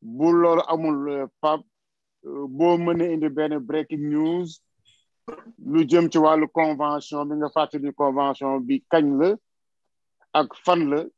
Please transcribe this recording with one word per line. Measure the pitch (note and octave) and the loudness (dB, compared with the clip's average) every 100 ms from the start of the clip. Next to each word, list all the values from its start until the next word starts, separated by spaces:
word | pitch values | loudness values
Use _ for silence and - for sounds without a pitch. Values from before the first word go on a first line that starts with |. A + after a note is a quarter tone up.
Bu | A2+ A#2+ D#3+ | -14 -2 2
loolu | E3+ E3+ E3 - | 4 4 2 0
amul, | D#3+ D#3+ D3 C#3+ | -2 -2 -2 -4
euh, | C#3+ C3+ _ | -6 -8 _
Pape, | D3+ D3+ - _ _ _ _ _ C#3 | -2 -2 -6 _ _ _ _ _ -14
euh, | C#3 C#3+ | -12 -10
boo | C3 E3+ F3 | 0 2 2
mënee | E3+ E3 F3 | 2 0 0
indi | D#3+ D3+ | 0 -2
benn | C#3 D3+ D3 | -2 -2 -4
breaking | A#2+ D3+ D3 D#3 D3 | -4 -4 -4 -6 -2
news, | D3 D#3 F3 F3 D#3+ _ _ _ _ _ _ - - - - - | 0 0 -2 -6 -10 _ _ _ _ _ _ -20 -20 -20 -18 0
lu | D#3 D3+ | 2 4
jëm | E3+ E3+ | 4 4
ci | E3 | 4
wàllu | D#3 D#3 D#3 | 4 4 2
convention | - D#3+ D3 D3 D3 - D3 D3 | 0 -2 0 -4 -4 -6 -8 -6
bi, | D3+ | -4
nga | D3+ | -4
fàttali | D#3+ D3 D3 C#3 | -2 -2 -4 -8
convention | C3+ C#3+ C3+ C#3 C3+ C#3 C3+ | -2 0 0 -2 -2 -4 -4
bi | B2 C3+ _ | -2 -4 _
kañ | E3 D3 C#3 | 2 2 2
la | E3 G#3+ _ _ _ _ _ _ _ _ _ | 2 0 _ _ _ _ _ _ _ _ _
ak | D#3 C3+ - | -2 -2 -4
fan | - F3 D3+ | 0 2 2
la | D3 E3+ | -2 -4